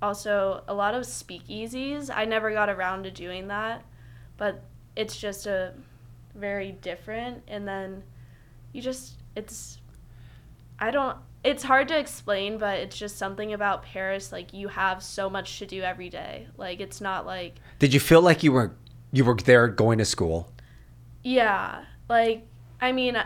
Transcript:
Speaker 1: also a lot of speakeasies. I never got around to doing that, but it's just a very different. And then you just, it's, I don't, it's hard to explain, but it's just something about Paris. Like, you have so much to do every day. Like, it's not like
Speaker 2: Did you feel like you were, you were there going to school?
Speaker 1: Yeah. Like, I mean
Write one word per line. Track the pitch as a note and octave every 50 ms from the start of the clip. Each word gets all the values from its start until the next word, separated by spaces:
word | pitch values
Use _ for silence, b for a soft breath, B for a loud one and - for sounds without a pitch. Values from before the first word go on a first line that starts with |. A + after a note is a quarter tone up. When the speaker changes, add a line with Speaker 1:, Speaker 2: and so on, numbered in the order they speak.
| G#3
Speaker 1:
also | G#3 G3+ G3+ - G#3+ G#3 G3+ G3 G3 F#3 - - -
a | G3+
lot | G3+ G3+ G#3 A3+
of | B3+ B3
speakeasies. | A#3 - - - - F3 F3 - - G3+ G#3+ A3 A#3 B3 B3+ C4 C#4 C#4+ D4 C#4+ C4 -
I | - A3
never | A3+ A3 A3 A3 G#3+
got | G#3+ G#3+ G#3 G#3
around | G3 F#3 F#3 F#3 F#3+ F#3+ F#3+
to | F#3+
doing | F#3+ - F3 F3+ F3+ F#3 F#3+ G3
that, | G3+ G#3 G#3+ A3 A3+ - - - b b b b b b b b b
but | - G#3 G#3 F#3+ - - - - - - - -
it's | - A3 G#3+ -
just | - - G#3 G3 G3 -
a | G#3 G3 F#3 F#3 F#3 F#3 - - b b b b b b b - - -
very | G#3 G3+ G3+ G3+ G3+ G3 G3 F#3+
different. | - - F3+ F3 F3 - G#3+ A3 A3+ A#3+ B3 A#3+ A#3+ - -
And | G#3 G#3 G3+
then | G3 G3 G3 F#3+ F#3+ F#3+ G3 F#3+ - b b b b b b b b b b b b -
you | C4+ B3
just, | B3+ C4 B3+ - - - - - - -
it's, | G#3+ G#3+ - - - - - - - - - - - - b b b b b b b b b b b b - - -
I | - A3+
don't, | B3+ C#4+ C4+ B3+ - - - - - - -
it's | C4 C#4+ C#4+ -
hard | C4 C4 C4+ C#4 B3+
to | D#4+ D4+
explain, | C#4+ - - - - - G3+ G3 G3 G3+ A3 G#3+
but | G#3+ G3+ G3 F#3
it's | - G3 - -
just | G#3 G#3 G3+
something | - G3+ F#3+ G3 G3 G#3+ G#3+ G#3+
about | G3+ G#3 G3+ F#3+ - -
Paris. | - - F#3+ F#3+ F#3+ G3 G3 F#3+ - F#3+
Like, | F3+ F3+ - -
you | G3 G3 G3
have | - F#3+ F#3+ F#3+ F#3 F#3 -
so | - - - G3 F#3+
much | F#3+ G3 F#3 - - -
to | G#3
do | F#3+ F#3+ F#3+ F#3
every | F3+ F#3 F3 F3+ F3+
day. | F3+ C#3+ D3+ - - - A3+ - -
Like, | - G3 F#3 F3+ F3+
it's | G3 G3 - -
not | G3+ F#3+ F#3+ E3+ -
like | - F#3 F#3 F3 E3+ - - b b b b
Speaker 2:
Did | C#3+ C#3 B2+
you | C#3
feel | - - E3 E3
like | F3 F3+ D#3+ - -
you | D3+
were, | B2+ B2+ A#2 F#2 - - - - - - - - -
you | C3 C3
were | A#2+ A#2+
there | A2 - - B2 A#2+ A#2 A#2+
going | G2 - A2 A2+ A2+ A2
to | G#2+
school? | - - - F#2 E2 D#2+ E2+ F2 - - b b b b b b b b b b - - - -
Speaker 1:
Yeah. | B3 B3+ B3+ A#3 G#3+ G3 F#3+ F#3+ - - - - - - - - -
Like, | A#3+ A#3 A#3 A3+ A3+ A3+ - - - - - - - -
I | B3+ B3+
mean | C4 C4 B3+ B3 A#3+ A3 -